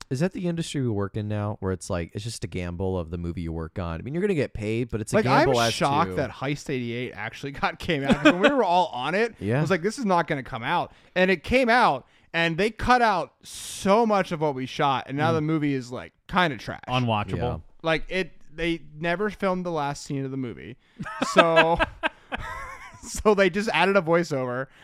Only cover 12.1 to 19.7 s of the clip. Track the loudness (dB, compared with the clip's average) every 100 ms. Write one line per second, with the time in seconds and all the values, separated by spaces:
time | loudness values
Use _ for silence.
12.1 | _ _ 0 0 2 -2 0 2 4 4
13.1 | 2 -2 _ -18 -14 -12 -2 4 4 6
14.1 | 2 0 -2 -2 -2 -6 -2 0 0 -2
15.1 | 0 2 2 2 2 2 0 -4 -10 -12
16.1 | _ -4 0 0 0 -8 -10 -2 0 2
17.1 | 0 0 -2 -4 -6 -10 -6 -2 -2 -2
18.1 | -4 -4 -8 -16 -4 -2 -2 -6 -6 -2
19.1 | 0 -2 -2 -2 -2 -2